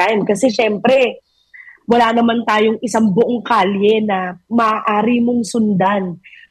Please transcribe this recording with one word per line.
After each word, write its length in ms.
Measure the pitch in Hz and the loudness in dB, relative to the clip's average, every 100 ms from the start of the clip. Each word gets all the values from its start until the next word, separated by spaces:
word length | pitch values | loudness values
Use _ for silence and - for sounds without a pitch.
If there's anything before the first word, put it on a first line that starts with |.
time. 240 | 190 220 | 0 0
Kasi 240 | 202 202 262 | -2 0 0
syempre, 720 | 208 220 208 233 269 233 - _ _ _ - - - | 0 0 0 2 2 2 -4 _ _ _ -20 -20 -10
wala 320 | - 233 226 233 | 0 2 2 2
naman 240 | 233 233 220 | 0 0 0
tayong 320 | 214 220 220 | 0 0 0
isang 320 | 233 220 220 | -2 0 2
buong 320 | 185 233 240 | 2 0 -2
kalye 560 | - 226 190 196 208 220 | -2 0 0 0 2 2
na 320 | 214 185 180 175 - | 0 -4 -6 -10 -4
maaari 720 | 233 220 214 214 208 226 240 | -2 0 -2 -2 0 0 0
mong 240 | 233 240 | 0 -2
sundan. 720 | 226 240 214 185 190 208 185 165 - - - | -2 -2 0 0 0 0 -4 -10 -18 -20 -20